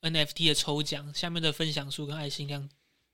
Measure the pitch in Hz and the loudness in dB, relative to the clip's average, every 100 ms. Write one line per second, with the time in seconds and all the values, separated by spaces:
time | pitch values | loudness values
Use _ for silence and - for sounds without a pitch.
0 | 160 160 147 - 165 147 - 147 147 143 | 0 2 2 4 6 6 4 0 0 -4
1 | 147 143 175 170 160 139 160 151 139 135 | -6 -4 -2 0 0 0 0 -2 -4 -6
2 | 143 156 143 - 143 143 139 - _ _ | -6 -4 -6 -6 -6 -6 -8 -14 _ _
3 | _ | _